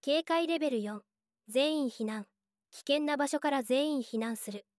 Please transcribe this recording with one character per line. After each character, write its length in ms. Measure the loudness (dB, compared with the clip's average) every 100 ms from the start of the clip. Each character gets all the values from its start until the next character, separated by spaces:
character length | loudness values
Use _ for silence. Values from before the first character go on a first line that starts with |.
警 200 | 2 0
戒 240 | 2 0 2
レ 120 | 2
ベ 120 | 2
ル 120 | 0
四、 200 | -4 -8 _ _ _ _ -2
全 360 | 2 2 2
員 40 | -2
避 160 | -2
難。 220 | -4 -4 -10 _ _ _ _
危 80 | -16
険 200 | 0 0
な 160 | 2 0
場 100 | 0
所 140 | 0
か 100 | 0
ら 120 | 0
全 320 | 0 0 2
員 80 | 0
避 160 | -2 -4
難 180 | -4 -4
す 160 | -8
る。 140 | -10 -14